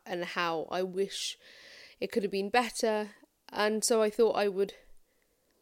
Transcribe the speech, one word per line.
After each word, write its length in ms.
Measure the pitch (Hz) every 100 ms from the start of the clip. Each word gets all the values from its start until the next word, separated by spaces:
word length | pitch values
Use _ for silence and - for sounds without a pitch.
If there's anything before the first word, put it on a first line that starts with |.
and 220 | - 180 175
how 420 | 180 170 165 -
I 100 | 180
wish 560 | 185 180 190 - - - - - - - - -
it 120 | 196
could 120 | 233
have 80 | 196
been 180 | 196 202
better. 600 | 240 233 - 226 214 208 - _ _ -
And 320 | 190 214 214
so 180 | - 226
I 80 | 214
thought 260 | 214 226 -
I 120 | 208
would 260 | 190 196 - - - _ _ _ _ _ _